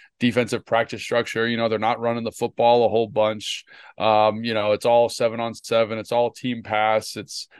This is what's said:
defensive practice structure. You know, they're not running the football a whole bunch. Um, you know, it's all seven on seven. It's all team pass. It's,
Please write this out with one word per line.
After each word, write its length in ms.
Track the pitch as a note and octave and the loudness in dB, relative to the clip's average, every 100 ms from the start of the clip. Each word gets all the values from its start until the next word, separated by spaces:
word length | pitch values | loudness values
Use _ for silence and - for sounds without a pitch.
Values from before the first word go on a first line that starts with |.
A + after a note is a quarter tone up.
| - - | -20 -2
defensive 460 | B2 A2+ A#2 A#2+ - | 0 2 0 -4 0
practice 380 | A2+ A2+ A2+ | 0 0 -6
structure. 440 | - A#2+ A2+ A2+ A#2 | -2 -2 -2 -2 -2
You 100 | A#2 | 0
know, 120 | A2+ | -2
they're 80 | G#2+ | 0
not 220 | A2 A2+ | 0 0
running 240 | A#2 A#2 | -2 -4
the 80 | A2+ | -6
football 540 | - A#2+ - A#2+ A#2+ A2 | -6 -6 2 4 4 4
a 40 | |
whole 180 | A2 A2 | 2 0
bunch. 580 | G#2+ G#2+ G#2+ - - - - - - | 0 0 -2 -8 -10 -14 -20 -18 -2
Um, 460 | G#2+ G#2+ G#2+ G#2+ | 2 4 4 2
you 100 | A#2 | -2
know, 180 | A2 G#2 | -2 0
it's 140 | G#2 A#2+ | 0 4
all 240 | A#2+ A#2 | 4 2
seven 300 | - A#2 A2+ | 0 -2 -2
on 140 | A#2 | -8
seven. 460 | A2 - A2+ A2 A2 | -8 -2 0 0 -4
It's 140 | G#2 | -4
all 180 | A#2+ A#2+ | -2 -2
team 320 | - B2+ A#2 | -4 -6 -6
pass. 520 | G#2 G#2+ G#2+ A2 - A2+ | -2 0 2 2 -2 -10
It's, 320 | - - - | -12 -14 -16